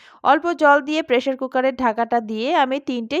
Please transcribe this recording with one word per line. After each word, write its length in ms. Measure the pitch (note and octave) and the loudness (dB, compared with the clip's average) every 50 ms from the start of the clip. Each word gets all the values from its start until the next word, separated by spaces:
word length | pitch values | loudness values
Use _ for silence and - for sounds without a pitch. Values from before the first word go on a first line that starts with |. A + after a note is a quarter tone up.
| - - - _ - | -20 -20 -16 _ 2
অল্প 200 | A3+ C#4 D#4 D4+ E4+ F4 - | 2 2 2 2 -2 -2 2
জল 180 | D#4 C#4+ C#4+ D4 C#4+ | 4 4 4 4 2
দিয়ে 160 | C#4+ D4+ D#4 | 0 -2 -4
প্রেশার 340 | D#4 - B3+ A#3+ - C#4 C4 | 0 0 0 0 0 -2 -4
কুকারের 380 | B3+ C4+ B3+ - C4 B3+ C4+ C4+ | -4 -6 -4 -2 -2 -2 -2 -2
ঢাকাটা 420 | C4 C4 A#3 G#3+ A3+ A#3 A#3 B3 A#3+ | 0 -2 -2 0 -2 -2 -2 -2 -2
দিয়ে 280 | A3+ G#3 A3 G#3+ A3+ C4+ F4 | -2 -4 -6 -4 -2 0 0
আমি 200 | E4 C#4 B3+ C4 C#4+ | 0 0 0 -2 -4
তিনটে 360 | C#4+ - B3+ B3 A3+ A3 C#4 E4 | -4 -4 -6 -6 -6 -4 -4 -4